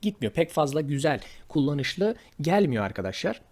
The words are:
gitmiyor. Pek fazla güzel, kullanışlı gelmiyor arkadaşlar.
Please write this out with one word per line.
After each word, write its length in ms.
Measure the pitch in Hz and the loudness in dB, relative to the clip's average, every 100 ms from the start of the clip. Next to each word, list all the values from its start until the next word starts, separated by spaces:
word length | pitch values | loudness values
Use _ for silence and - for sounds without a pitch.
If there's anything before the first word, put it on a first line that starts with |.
gitmiyor. 320 | 208 202 110 | -2 -2 -4
Pek 180 | 127 165 | 0 0
fazla 300 | - 147 143 | 2 0 0
güzel, 380 | 143 143 156 143 - - - | -2 0 0 0 -4 -18 -4
kullanışlı 680 | 160 139 143 131 - 202 233 - - | 0 2 0 -2 0 0 0 -10 -4
gelmiyor 420 | 151 196 190 117 | 2 4 4 2
arkadaşlar. 580 | 101 101 95 - 185 226 - | 0 -2 -4 -2 -4 -4 -10